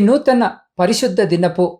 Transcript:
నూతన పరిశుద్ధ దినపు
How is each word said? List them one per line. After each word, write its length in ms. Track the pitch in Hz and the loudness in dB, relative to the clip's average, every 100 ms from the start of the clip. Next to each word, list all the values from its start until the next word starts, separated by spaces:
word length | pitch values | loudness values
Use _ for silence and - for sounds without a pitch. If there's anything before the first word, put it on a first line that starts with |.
| 202 | 2
నూతన 360 | 277 269 247 208 - _ - | 2 2 0 0 -6 _ -4
పరిశుద్ధ 420 | 180 226 247 190 180 | -2 0 -2 -2 0
దినపు 320 | 170 165 170 175 - | 0 -2 -2 -4 -6